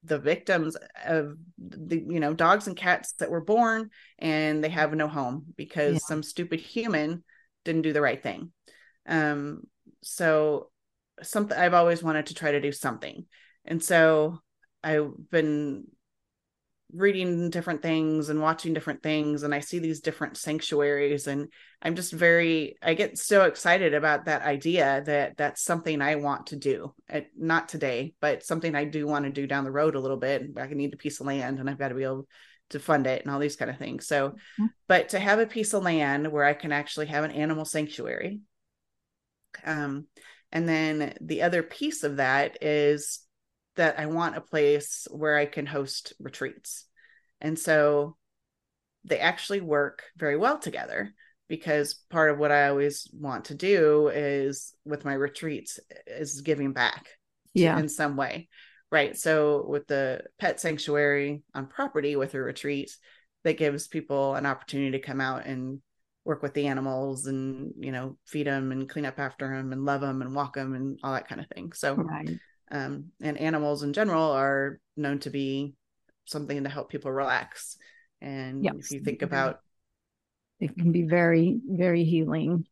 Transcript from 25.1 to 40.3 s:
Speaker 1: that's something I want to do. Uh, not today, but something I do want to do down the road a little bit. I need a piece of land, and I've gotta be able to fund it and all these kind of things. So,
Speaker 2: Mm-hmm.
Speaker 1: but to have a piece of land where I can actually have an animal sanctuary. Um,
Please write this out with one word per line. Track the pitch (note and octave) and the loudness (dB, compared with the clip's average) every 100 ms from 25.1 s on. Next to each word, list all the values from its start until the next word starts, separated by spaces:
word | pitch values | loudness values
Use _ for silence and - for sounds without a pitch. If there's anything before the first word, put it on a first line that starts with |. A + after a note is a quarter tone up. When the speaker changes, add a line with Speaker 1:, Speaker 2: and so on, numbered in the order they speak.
| D3 C#3+ - | 0 0 0
Speaker 1:
that's | D3 - | -2 -2
something | - E3 E3 D3+ | -2 -2 0 0
I | C#3+ D3+ | 0 0
want | C#3+ C3+ - | 0 -2 -6
to | C#3+ | -4
do. | C#3 C3+ D#3 _ _ | -2 -2 -4 _ _
Uh, | D3 D3 - | -8 -8 -8
not | E3 E3 - | 0 0 0
today, | D#3+ C#3+ A#2+ C#3+ _ | -4 -2 -2 -6 _
but | D3 C3+ | 0 0
something | - D#3+ E3 | -2 -4 -2
I | D3 D3 | -2 -2
do | D3+ D3 | -4 -2
want | D3 C#3 | -2 -2
to | |
do | C#3 C#3 | -4 -2
down | C#3 | -2
the | C3+ | -2
road | C#3 D#3 | 2 2
a | C#3 | 2
little | C3 C3 | -2 -2
bit. | C3 C#3 C3+ C3+ | 0 -2 -4 -10
I | C3+ | -8
need | D3 C#3+ | -4 -4
a | C#3 | -4
piece | D3 C#3+ | -10 -6
of | C3+ | -4
land, | C#3 B2+ C3+ | -4 -4 -4
and | C3 | -6
I've | C#3 | -4
gotta | C#3 | -4
be | B2+ | -2
able | C3+ C3+ C3+ _ - _ _ | -4 -4 -10 _ -20 _ _
to | D3+ | -10
fund | - D3+ C3 | 2 4 4
it | C3 | 0
and | - | -2
all | C#3 | -2
these | D3 - | -2 -2
kind | A#2 | -6
of | C3 | -6
things. | - B2+ - | -8 -10 -2
So, | D3 C#3 | 0 0
Speaker 2:
Mm-hmm. | - - - A3 - _ | -4 -16 -2 -2 -2 _
Speaker 1:
but | F#3 - | 4 4
to | F#3+ | 0
have | G3+ G#3+ | 4 4
a | A3+ | 4
piece | A#3 G#3 | 0 0
of | G#3 | 0
land | F#3 E3 C#3+ C#3+ D#3 | 2 2 2 2 0
where | D3+ | 4
I | C#3+ | 4
can | D3 D#3 | 4 0
actually | D3 D3 - D3+ | -2 -2 -6 -2
have | D3 | -2
an | D3+ | -2
animal | - D3+ D#3 D3+ | -2 -2 -2 -2
sanctuary. | D#3 D3+ - - - - G#3 G#3 _ _ _ _ _ _ _ _ _ _ - | -4 -4 -6 -6 -6 -6 -8 -14 _ _ _ _ _ _ _ _ _ _ -12
Um, | - D#3 C#3+ C#3 - _ - | -6 -4 -2 -6 -10 _ -20